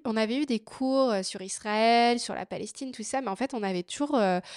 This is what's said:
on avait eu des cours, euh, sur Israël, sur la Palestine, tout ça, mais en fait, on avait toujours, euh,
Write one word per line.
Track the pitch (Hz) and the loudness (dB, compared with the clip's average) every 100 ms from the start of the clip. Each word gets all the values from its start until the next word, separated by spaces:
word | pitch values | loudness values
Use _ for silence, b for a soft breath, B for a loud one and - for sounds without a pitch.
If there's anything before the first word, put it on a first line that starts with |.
| - | -2
on | 220 | 0
avait | 220 254 | 0 0
eu | 294 | 0
des | 226 | -2
cours, | 220 - 262 269 262 | -4 -4 0 2 2
euh, | 202 | 2
sur | 190 202 | -2 -8
Israël, | 190 - 220 214 226 233 233 240 | -10 -8 -2 2 6 6 6 2
sur | - 196 | -2 -6
la | - | -6
Palestine, | - 214 - 262 | -8 -8 -10 -12
tout | 240 | -10
ça, | 214 262 | -6 -4
mais | 247 | -4
en | 190 | -4
fait, | 262 | -4
on | 233 | -2
avait | 202 180 | -2 -2
toujours, | 180 - 285 285 | -4 -4 0 2
euh, | 196 180 - | 4 2 -2